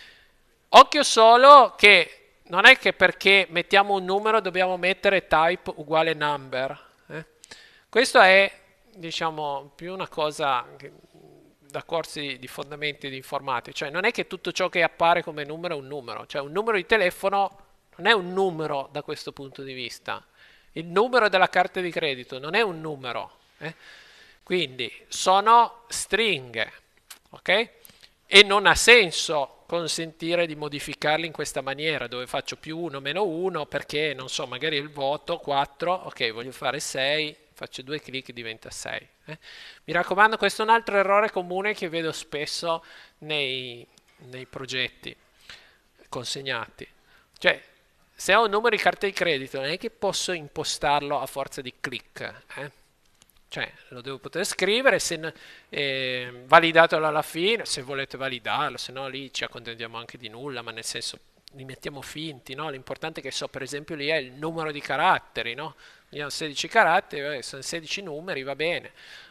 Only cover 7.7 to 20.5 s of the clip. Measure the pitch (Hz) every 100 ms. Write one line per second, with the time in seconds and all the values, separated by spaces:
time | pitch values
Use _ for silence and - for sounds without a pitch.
7.7 | _ _ 220 254 254 190 190 196 - _
8.7 | _ _ 196 165 - 165 156 147 139 143
9.7 | - 170 190 170 - 151 147 147 123 131
10.7 | 143 143 - _ - - - _ _ _
11.7 | 147 - 165 160 - 143 127 127 - 143
12.7 | 147 147 143 139 131 131 143 139 120 -
13.7 | - 147 165 208 240 180 185 - - 185
14.7 | 185 165 - 170 175 165 151 143 160 175
15.7 | 151 135 143 117 107 117 147 143 170 226
16.7 | 208 180 220 180 - 196 196 196 - _
17.7 | _ _ - 190 226 180 185 190 160 151
18.7 | 143 135 151 143 147 - - 139 - 135
19.7 | 127 120 - - 104 - _ -